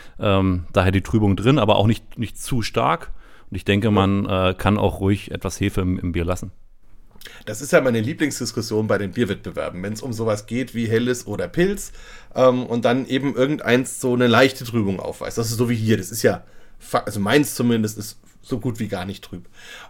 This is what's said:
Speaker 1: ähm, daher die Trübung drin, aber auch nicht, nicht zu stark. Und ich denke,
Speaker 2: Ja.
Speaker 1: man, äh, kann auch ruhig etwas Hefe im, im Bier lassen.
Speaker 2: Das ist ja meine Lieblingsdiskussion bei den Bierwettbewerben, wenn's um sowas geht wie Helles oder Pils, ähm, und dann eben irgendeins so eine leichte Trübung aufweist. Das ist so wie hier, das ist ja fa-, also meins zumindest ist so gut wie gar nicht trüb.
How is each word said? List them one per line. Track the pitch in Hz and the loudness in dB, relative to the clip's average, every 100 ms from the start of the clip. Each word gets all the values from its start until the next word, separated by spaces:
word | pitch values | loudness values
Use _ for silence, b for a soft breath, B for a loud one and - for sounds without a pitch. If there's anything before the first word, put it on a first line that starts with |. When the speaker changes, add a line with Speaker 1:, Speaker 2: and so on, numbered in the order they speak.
| B B | B B
Speaker 1:
ähm, | 110 95 95 87 - | 2 4 4 0 0
daher | 98 92 | 2 4
die | 95 | 2
Trübung | - 113 104 | 2 2 4
drin, | 95 104 143 | 4 4 4
aber | 104 101 | 4 4
auch | 104 | 4
nicht, | 113 - - | 2 -4 -10
nicht | 110 - | -8 -8
zu | - 151 | -4 -2
stark. | 160 - 123 165 - b b b b | -2 0 0 -2 -4 b b b b
Und | 90 | -6
ich | |
denke, | - 101 110 | 2 2 4
Speaker 2:
Ja. | |
Speaker 1:
man, | 101 98 98 98 | 4 4 2 0
äh, | 95 92 92 | 0 0 2
kann | 104 104 | 2 2
auch | 101 - | 2 2
ruhig | 98 104 - | 0 0 -2
etwas | - 95 - | -8 -6 -2
Hefe | 98 - | -2 0
im, | 92 92 | -2 -2
im | 87 | -2
Bier | 85 | -2
lassen. | 85 90 95 - - - - - - - B B | -2 -4 -6 -14 -20 -20 -20 -20 -20 -20 B B
Speaker 2:
Das | - 113 | -12 -10
ist | 143 | 2
ja | 170 | 4
meine | 131 117 | 4 2
Lieblingsdiskussion | 110 165 147 - 120 - 104 107 110 | 0 0 -2 -2 -4 -4 -2 -2 2
bei | 101 | 0
den | 98 | 0
Bierwettbewerben, | 120 104 90 95 82 76 87 | 0 0 -2 -6 -6 -6 -6
wenn's | 98 107 | -8 -8
um | 135 | -8
sowas | 107 113 104 - | -4 -2 -2 -4
geht | 117 127 | -6 -4
wie | 117 113 | -4 0
Helles | 113 120 123 - | 0 2 -2 -4
oder | 101 90 | -6 -4
Pils, | 165 185 202 - B B B B | 0 0 0 -8 B B B B
ähm, | - 127 127 123 | 4 4 4 0
und | 117 | 0
dann | 120 127 120 | 2 2 0
eben | 131 139 117 | -2 0 0
irgendeins | 135 151 - 123 135 - | 0 0 2 2 2 -4
so | 131 | -2
eine | 123 123 | 2 4
leichte | 113 127 - | 6 4 2
Trübung | 120 117 98 95 | -4 0 0 -2
aufweist. | - - - - | -6 -8 -8 -4
Das | 113 | -4
ist | 117 | -2
so | 120 | 0
wie | 117 | 0
hier, | 110 110 | 2 0
das | - | 0
ist | 117 | 0
ja | - 87 b b b b | 0 0 b b b b
fa-, | - 131 - | -4 -4 -4
also | 104 | -4
meins | 101 143 143 | 2 2 2
zumindest | - 120 117 107 110 | 0 2 2 0 -4
ist | 101 - - - | -12 -14 -20 -20
so | - 127 | -8 -6
gut | 127 110 | -4 -6
wie | 107 | -6
gar | 98 | -6
nicht | 95 95 | -8 -10
trüb. | - 90 - B B B | -12 -16 -16 B B B